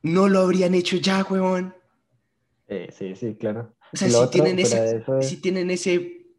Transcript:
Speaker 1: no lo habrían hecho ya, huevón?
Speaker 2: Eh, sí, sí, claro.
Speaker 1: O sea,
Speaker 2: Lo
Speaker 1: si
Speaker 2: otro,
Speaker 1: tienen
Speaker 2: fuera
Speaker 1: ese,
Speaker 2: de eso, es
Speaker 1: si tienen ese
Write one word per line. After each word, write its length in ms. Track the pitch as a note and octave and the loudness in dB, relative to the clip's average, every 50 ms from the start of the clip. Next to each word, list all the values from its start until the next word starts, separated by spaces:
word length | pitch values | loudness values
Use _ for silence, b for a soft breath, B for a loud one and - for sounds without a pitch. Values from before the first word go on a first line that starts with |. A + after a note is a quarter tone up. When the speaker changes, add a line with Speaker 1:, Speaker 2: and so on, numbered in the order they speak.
Speaker 1:
no 260 | - D#3+ E3 F#3 G3 G3 | -2 0 2 4 4 4
lo 100 | F#3+ F#3+ | 4 4
habrían 340 | F#3 F3+ F#3 F#3 F#3 F3 F#3 | 4 4 2 2 2 2 2
hecho 220 | F#3 F3 - F#3+ | 2 0 0 -2
ya, 300 | F3+ C#3 F#3+ F#3+ G3 F#3+ F#3+ | -2 0 0 0 0 0 0
huevón? 460 | F#3+ F#3+ F#3+ F#3 F#3 F3+ F#3 F#3 - - _ _ _ _ _ _ _ _ _ _ _ _ _ _ _ _ _ _ | -2 0 0 0 0 -2 -4 -6 -12 -18 _ _ _ _ _ _ _ _ _ _ _ _ _ _ _ _ _ _
Speaker 2:
Eh, 200 | G#2 F#2 F2 - | -12 -10 -10 -12
sí, 240 | - - - F#2 F#2+ | -14 -12 -12 -12 -10
sí, 180 | G2 B2 A2+ G#2+ | -10 -10 -10 -10
claro. 400 | - - G#2+ G#2+ A2+ A#2 - _ _ _ - | -6 -6 -6 -6 -6 -10 -14 _ _ _ -16
Speaker 1:
O 40 | - | -8
sea, 100 | - G3+ - | -4 0 2
Speaker 2:
Lo 60 | A#2+ | 4
Speaker 1:
si 40 | A#2 B2 | 4 4
Speaker 2:
otro, 60 | B2 - F3+ - | 4 4 2 2
Speaker 1:
tienen 200 | F#3 F#3 F#3 - | 2 2 2 0
Speaker 2:
fuera 200 | - A#2 A2+ A2+ | 2 2 2 0
Speaker 1:
ese, 100 | A2+ A2+ | 0 -2
Speaker 2:
de 60 | A2+ | -4
eso, 160 | - - C3+ C3+ | -4 -2 -2 0
es 100 | C3+ C3+ | 0 -2
Speaker 1:
si 120 | F#3 - | -4 -4
tienen 300 | - F#3+ F#3 F#3 F3+ F3+ | -4 -4 -2 -2 -2 -4
ese 480 | F3+ F3+ - F#3+ F3 F3 F3 - - - - _ _ | -4 -2 -2 0 0 0 -2 -6 -14 -18 -20 _ _